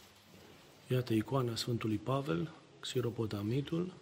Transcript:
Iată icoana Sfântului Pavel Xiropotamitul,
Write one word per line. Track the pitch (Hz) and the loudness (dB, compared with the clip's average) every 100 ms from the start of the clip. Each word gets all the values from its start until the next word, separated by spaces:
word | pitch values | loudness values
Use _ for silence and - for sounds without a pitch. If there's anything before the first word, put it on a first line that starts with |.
| - - - - - - - - - | -16 -20 -20 -20 -20 -20 -20 -16 0
Iată | 127 120 | 0 4
icoana | 110 107 135 120 113 | 2 4 2 2 0
Sfântului | - 113 113 104 | 0 0 0 0
Pavel | - 139 139 170 160 - - - | 0 0 2 0 -2 -6 -20 -14
Xiropotamitul, | - 127 120 110 110 104 104 131 139 170 180 - | -4 -2 0 0 -2 -2 0 0 0 -2 -2 -6